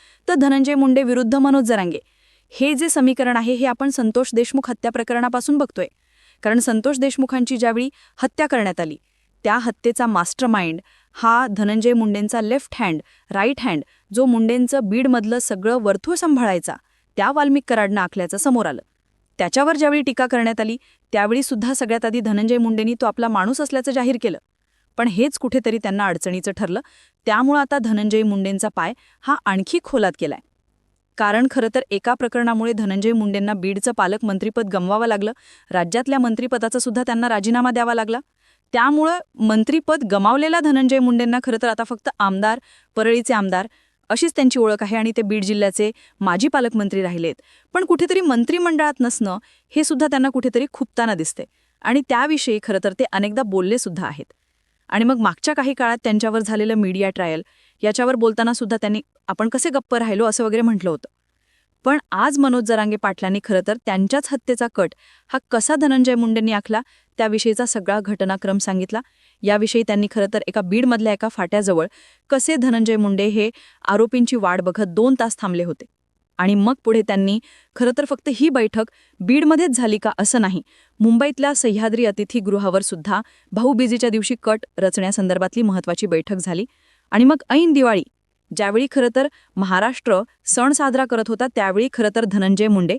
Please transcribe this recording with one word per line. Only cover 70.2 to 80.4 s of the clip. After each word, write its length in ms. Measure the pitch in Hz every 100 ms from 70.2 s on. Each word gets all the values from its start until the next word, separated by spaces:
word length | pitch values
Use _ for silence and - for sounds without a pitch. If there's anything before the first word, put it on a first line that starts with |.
| 196
तर, 80 | 214 -
एका 140 | 214
बीडमधल्या 520 | 185 214 254 233 220
एका 160 | 202 220
फाट्याजवळ 580 | - 175 208 196 170 170 - - _ -
कसे 260 | 269 285 311
धनंजय 400 | 254 226 220 220
मुंडे 300 | 202 196 208
हे 240 | 214 214 - - _ -
आरोपींची 480 | 202 226 254 240 247
वाट 240 | 185 185
बघत 240 | 180 196 196
दोन 260 | 170 247 262
तास 160 | 226 -
थांबले 260 | 196 175
होते. 200 | 175 151 - _ _ _ _ -
आणि 160 | 185
मग 200 | 202 208 269
पुढे 180 | - 220
त्यांनी, 380 | 214 196 196 214 - - _ -
खरं 140 | 247 254
तर, 60 |
फक्त 260 | 285 285 -
ही 140 | 233 311
बैठक 360 | 262 220 220 220 _ _ -
बीडमध्येच 500 | 180 277 302 311 349
झाली 280 | 247 233 208
का, 140 | 220 -
असं 220 | 208 247